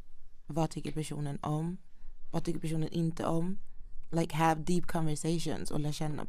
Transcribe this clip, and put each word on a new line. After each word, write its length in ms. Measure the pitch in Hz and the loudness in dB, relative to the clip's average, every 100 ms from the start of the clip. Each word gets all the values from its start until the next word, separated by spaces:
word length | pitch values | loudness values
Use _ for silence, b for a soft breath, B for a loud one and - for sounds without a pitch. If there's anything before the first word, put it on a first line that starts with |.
| - - - - - | -4 -6 -6 -8 -4
Vad 220 | 151 156 | 0 0
tycker 220 | 160 151 | -2 -4
personen 480 | 147 151 147 147 143 | -4 -4 -4 -4 -4
om? 360 | - 151 170 185 - - - - - | -2 -2 -2 -6 -10 -8 -6 -2 -2
Vad 120 | 165 | 0
tycker 160 | - - | 0 0
personen 300 | 156 160 156 | 0 0 0
inte 360 | 170 165 165 - | 0 0 0 0
om? 320 | 165 175 202 - - - - - | 2 2 2 0 -4 -4 -4 0
Like, 240 | 170 165 151 | 2 2 4
have 260 | 165 156 | 4 4
deep 260 | 156 175 - | 4 4 4
conversations 840 | 170 160 151 160 170 160 - - | 4 2 2 2 0 0 -2 0
och 80 | 151 | 2
lär 120 | 147 | 0
känna 340 | 147 151 143 | 0 -2 -2